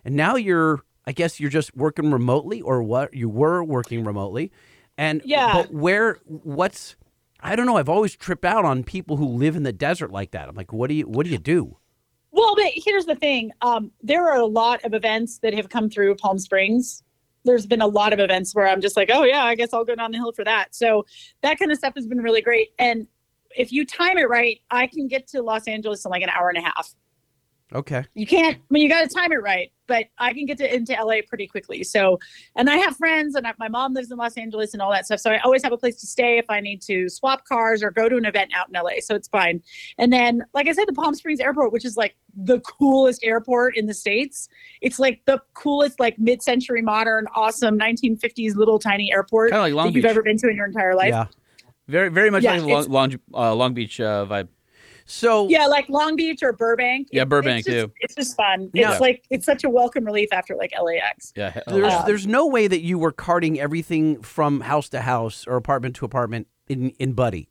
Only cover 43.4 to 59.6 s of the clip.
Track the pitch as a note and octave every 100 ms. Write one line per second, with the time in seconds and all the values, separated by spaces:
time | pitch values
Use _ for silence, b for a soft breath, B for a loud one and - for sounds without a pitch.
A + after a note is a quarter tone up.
43.4 | A3+ A#3+ B3+ A#3+ G#3+ G#3 B3 B3+ C#4 -
44.4 | - B B B B3+ - C4 B3 - C4+
45.4 | - - D4 C#4+ D4 C4+ A#3 A3+ A3+ B3
46.4 | - B3 B3 A#3 A3+ G#3+ A3+ A3 G#3+ A3
47.4 | A3 A3 A#3 G#3+ A3 A#3 B3 A3 A#3 -
48.4 | A3 G3+ A3 G#3+ G#3+ G3+ G3+ G3 G3 A3
49.4 | A3+ G#3+ F3 D3 E3+ - A3+ A3 G#3+ G#3+
50.4 | A#3+ G#3 G3+ G#3+ F#3 F#3 F#3+ A#2 A2 -
51.4 | b b b _ - D#3 F#3+ E3 G#3+ F#3+
52.4 | A#3 F3+ D3+ C#3+ D3 C3+ C3+ C3 - -
53.4 | A#2 A2 B2+ B2 A2+ - A2 G#2 G2 G2+
54.4 | F2+ _ b b b b - - A#3 A3
55.4 | G3 D#4+ D4 D4 C#4+ C#4 D4+ D#4+ D#4+ D#4+
56.4 | C#4 G3+ A3+ A#3 B3 C4 C4+ C3+ C3 C#3+
57.4 | C3+ A#2 A2 A#2+ A2 - - - B3 -
58.4 | G3+ F#3+ F#3+ - A3+ - B3+ B3 _ C4
59.4 | A#3 C#4+